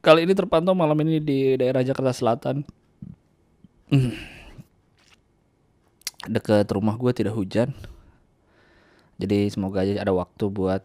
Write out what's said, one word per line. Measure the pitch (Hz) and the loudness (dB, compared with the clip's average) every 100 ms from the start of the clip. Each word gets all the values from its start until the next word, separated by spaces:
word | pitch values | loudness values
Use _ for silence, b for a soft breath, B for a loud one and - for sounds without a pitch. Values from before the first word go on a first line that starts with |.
kali | - 160 170 | 6 6 6
ini | |
terpantau | 190 180 165 180 | 0 2 0 2
malam | 185 156 151 156 | 2 2 2 0
ini | 160 | 0
di | 151 139 135 | 0 0 2
daerah | 131 127 131 127 | 2 2 0 0
Jakarta | 135 131 123 | 0 -2 0
Selatan. | 120 113 127 135 - _ _ _ - - _ _ _ _ - _ - | 0 0 -2 -6 -8 _ _ _ -20 -20 _ _ _ _ -20 _ 0
Hmm. | 139 127 B B B B B - _ _ _ _ _ _ _ _ _ _ _ _ _ - _ - | 0 2 B B B B B -20 _ _ _ _ _ _ _ _ _ _ _ _ _ -14 _ -6
Deket | 110 - 104 98 | -4 2 2 2
rumah | 101 107 113 | 0 -2 0
gue | 123 | -2
tidak | 123 131 110 | 0 -2 -2
hujan. | 95 107 127 135 B B B B _ _ b b b b b b b - | -2 0 -2 -4 B B B B _ _ b b b b b b b -10
Jadi | 98 101 101 | 0 0 0
semoga | 104 95 98 95 | -2 -4 0 0
aja | 101 | 0
ada | 101 92 | 0 -2
waktu | 90 - 104 | -2 -6 -6
buat | 101 92 95 | -2 -2 -2